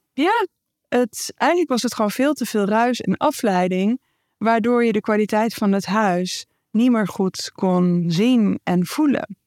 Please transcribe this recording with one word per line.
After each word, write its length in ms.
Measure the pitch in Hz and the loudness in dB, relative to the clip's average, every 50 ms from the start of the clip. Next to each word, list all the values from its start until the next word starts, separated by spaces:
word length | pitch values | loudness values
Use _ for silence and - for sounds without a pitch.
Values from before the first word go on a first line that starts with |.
| _ _ | _ _
ja, 340 | - 254 302 370 453 466 392 - _ _ _ _ _ _ _ - - 247 | -4 -2 0 2 2 0 -2 -4 _ _ _ _ _ _ _ -2 0 0
het, 320 | 247 - - - - - - | 0 0 -4 -10 -12 -10 -4
eigenlijk 340 | - 233 285 349 359 330 294 | -2 0 2 2 2 0 0
was 120 | 254 226 | -2 -2
het 120 | - 233 - | -2 -4 -2
gewoon 160 | - 214 208 | -2 -2 -2
veel 220 | - - 262 294 | 0 0 0 0
te 140 | 294 - 240 | 0 -2 -4
veel 180 | - - 214 202 | -4 -2 -2 0
ruis 360 | 196 214 226 240 247 240 - | 2 2 2 2 0 0 -2
en 160 | - 185 202 | -2 -2 -2
afleiding, 840 | - - 302 - - - 214 185 180 185 185 185 185 190 214 247 - _ _ _ _ _ _ _ | 0 0 -2 -2 0 -2 0 2 2 0 0 0 0 0 0 -2 -4 _ _ _ _ _ _ _
waardoor 480 | - 208 226 233 226 208 240 240 240 233 | -4 0 0 2 2 2 2 2 2 2
je 80 | 226 | 2
de 80 | 214 220 | 0 0
kwaliteit 540 | - - 214 208 214 - 220 214 226 226 - | 0 0 0 0 0 0 0 0 0 0 -2
van 180 | - 220 202 | 0 0 0
het 140 | 196 196 - | 0 0 0
huis 600 | 185 190 220 214 190 175 180 185 180 - - - _ _ _ _ _ | -2 0 0 0 0 0 0 -2 -4 -6 -10 -12 _ _ _ _ _
niet 200 | - 214 240 254 | 0 2 2 2
meer 180 | 240 220 202 170 | 2 2 0 -2
goed 420 | - - 190 185 - - - - | -2 -2 -2 -2 -2 -6 -12 -12
kon 520 | - - 196 185 180 180 180 180 175 175 170 170 | -8 -4 0 0 2 2 2 2 2 0 0 0
zien 520 | 165 175 220 254 254 233 208 190 190 - | 0 2 2 2 4 4 2 2 0 -2
en 240 | - - 180 180 175 | -2 -2 0 0 0
voelen. 500 | - - - 311 285 233 - - - 202 _ _ | -2 -2 0 0 2 0 0 -2 -8 -14 _ _